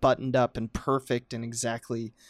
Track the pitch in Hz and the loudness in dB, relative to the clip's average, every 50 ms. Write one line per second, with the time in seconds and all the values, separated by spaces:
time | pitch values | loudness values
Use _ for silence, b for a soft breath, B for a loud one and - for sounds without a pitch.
0 | - 135 127 - 131 131 123 131 123 120 - - 110 113 - - - - 135 135 | 2 4 4 4 0 0 2 2 2 2 0 -4 -6 -6 -8 -6 0 0 0 0
1 | - - 127 120 123 _ 127 117 117 117 117 117 127 117 113 117 - - 127 113 | 2 0 -2 -2 -2 _ -8 -8 -8 -8 -6 -4 -4 -4 -4 -6 -6 -6 -6 -6
2 | 117 107 b b b b | -6 -8 b b b b